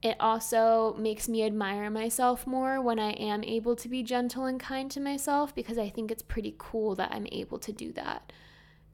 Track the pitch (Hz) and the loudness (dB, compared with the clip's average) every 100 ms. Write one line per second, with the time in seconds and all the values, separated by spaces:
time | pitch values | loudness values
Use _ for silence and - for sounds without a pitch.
0 | 226 - 226 226 - 226 226 226 220 - | -2 2 2 2 2 6 8 6 4 2
1 | 220 214 - 226 214 214 196 202 208 214 | -2 -2 0 2 2 2 0 -2 -2 -2
2 | 226 247 247 247 254 262 262 269 247 226 | -2 2 2 2 0 0 2 2 2 2
3 | 214 208 214 208 - 226 226 240 240 254 | 0 0 -2 -2 0 0 0 -2 -2 -4
4 | 226 247 247 254 262 254 - 262 269 277 | 0 0 0 0 -2 -2 -4 -6 -4 -4
5 | 277 277 294 285 294 254 233 233 202 233 | -2 -2 2 2 2 -4 -4 -2 -2 -4
6 | 220 220 - - 214 - - 226 214 190 | -6 -6 -4 -4 -4 -8 -6 -2 0 0
7 | - - 202 - 190 - - 214 - - | -2 -2 -4 -6 -6 -8 -8 -8 -8 -6
8 | - - - - - - - - - | -6 -6 -10 -20 -20 -20 -20 -20 -20